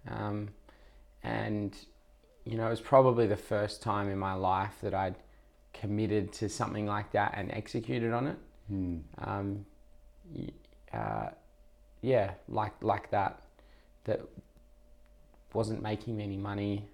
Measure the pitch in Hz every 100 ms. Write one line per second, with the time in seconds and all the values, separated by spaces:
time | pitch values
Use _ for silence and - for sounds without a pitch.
0 | 87 107 104 104 104 - - - - -
1 | - - 117 113 107 104 101 - - -
2 | - - - - - 113 113 113 - 135
3 | 131 117 110 101 - 104 104 - 113 101
4 | 101 98 95 95 95 95 98 - 104 95
5 | 95 90 - - - _ - - 104 104
6 | 107 107 95 - 104 - 120 107 104 104
7 | 104 107 104 - 92 110 - 123 113 127
8 | 117 120 139 - - - - 98 90 85
9 | 78 - - 101 101 101 98 - - -
10 | - - 180 - - - - - - 55
11 | 53 53 53 - - - - - - -
12 | 131 127 98 87 - 107 104 - 110 101
13 | - 101 95 - - - - - - -
14 | - - - - - - - - - -
15 | - - - - - 107 110 113 107 107
16 | - 110 104 98 101 101 101 101 101